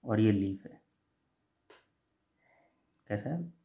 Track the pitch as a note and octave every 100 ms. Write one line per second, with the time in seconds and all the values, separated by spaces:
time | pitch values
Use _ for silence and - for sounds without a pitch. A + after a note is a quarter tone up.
0 | B2+ G#2+ A2 G2+ G2 F#2+ - - _ _
1 | _ _ _ _ _ _ _ - _ _
2 | _ _ _ _ _ _ _ _ _ _
3 | _ G#2 C3 E3+ E3+ -